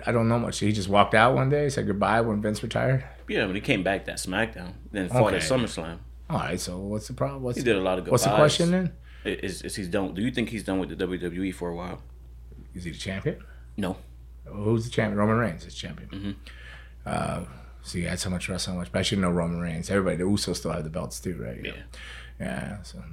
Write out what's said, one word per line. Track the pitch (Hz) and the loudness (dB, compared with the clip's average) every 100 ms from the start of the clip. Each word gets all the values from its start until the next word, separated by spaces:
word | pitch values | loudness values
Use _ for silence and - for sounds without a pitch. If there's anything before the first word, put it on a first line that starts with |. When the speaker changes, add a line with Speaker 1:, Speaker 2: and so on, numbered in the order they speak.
| - | 4
Speaker 1:
I | |
don't | 117 113 | 4 6
know | 120 | 4
much. | 104 - | 2 0
He | 104 | 2
just | 110 92 | 2 4
walked | 101 98 110 | 6 8 8
out | 117 | 8
one | 135 131 | 8 4
day, | 147 147 | 4 2
said | 123 104 | 2 0
goodbye | 98 98 110 | 2 4 4
when | 117 104 | 4 2
Vince | 107 107 | 2 0
retired? | 113 117 120 131 - - - | -2 0 4 4 0 -12 -4
Speaker 2:
Yeah, | 208 104 | 0 2
when | 92 | 0
he | |
came | - 113 | 2 2
back | 92 98 - | 2 0 -2
that | - | -8
SmackDown, | - 92 113 - 90 - - | -2 0 0 -2 -12 -12 -8
then | 104 90 | -4 0
fought | 123 107 | 4 6
at | 95 | 4
Speaker 1:
Okay. | 80 131 | 2 2
Speaker 2:
SummerSlam. | 110 - 80 85 - - - | 2 -2 -6 -8 -12 -18 -4
Speaker 1:
All | 147 | -2
right, | - 90 | -2 -4
so | - 90 | -4 -6
what's | 98 107 - | -4 -6 -6
the | |
problem? | 123 135 139 | -4 -4 -2
What's | 127 123 | -4 0
Speaker 2:
He | |
did | 123 101 | 2 4
a | |
lot | 92 92 | 4 0
of | 87 | 4
Speaker 1:
what's | 120 | 4
the | 95 | 6
Speaker 2:
goodbyes. | 104 | 8
Speaker 1:
question | 151 - 170 | 8 6 4
then? | 180 180 - - - - | 4 2 -4 -16 -8 -4
Speaker 2:
I-, | |
is, | 95 98 87 | -2 -4 -4
is | 92 - | -6 -6
he's | 90 | -2
done, | 101 95 | 0 0
do | 85 | 0
you | 117 | 0
think | 123 110 | 2 -2
he's | 113 | -2
done | 95 95 | 0 0
with | 82 | 0
the | 82 | -2
W | 90 90 | -2 0
W | 87 85 | -2 -2
E | 95 | -4
for | 90 87 | -2 -6
a | 85 | -6
while? | 90 85 - - - - - - - 92 | -8 -10 -12 -18 -18 -18 -16 -16 -14 -10
Speaker 1:
Is | |
he | 87 | -10
the | 71 | -6
champion? | - 95 143 - - - - - | -6 -4 -4 -4 -10 -18 -14 -4
Speaker 2:
No. | 95 95 - - - - - | -4 -4 -10 -18 -18 -18 -14
Speaker 1:
Who's | 104 104 113 113 | -4 2 2 2
the | |
champion? | - 110 101 | 0 0 2
Roman | 104 110 | 4 4
Reigns | 113 82 - | 2 -2 -10
is | |
champion. | - - 80 - | -12 -10 -10 -10
Speaker 2:
Mm-hmm. | 98 101 101 - - - - - - - | -8 -6 -6 -10 -16 -16 -16 -18 -14 -6
Speaker 1:
Uh, | 78 78 80 90 - - - | -2 -2 -4 -8 -14 -18 -16
so | - 95 | -8 -4
you | 85 | -2
had | 90 | -2
so | 98 | -2
much | 90 - | -2 -2
wrestling, | 92 - 90 | -4 -2 -4
much, | 87 | -2
but | 95 | 0
I | |
should | 92 101 | 2 4
know | 92 | 4
Roman | 87 85 85 | 4 2 0
Reigns. | 85 82 85 | -2 -4 0
Everybody, | 101 92 80 | 2 2 2
the | 92 | 2
Usos | 104 - 87 | 2 2 -2
still | - | -2
have | 82 | -4
the | 78 | -4
belts | 82 - - | -6 -6 -6
too, | 95 87 | -6 -6
right? | 58 58 | -6 -6
Speaker 2:
Yeah. | - - - - - - - - | -8 -10 -14 -16 -14 -14 -16 -8
Speaker 1:
Yeah, | - 62 62 101 | -6 -4 -6 -8
so | - - 60 | -12 -14 -12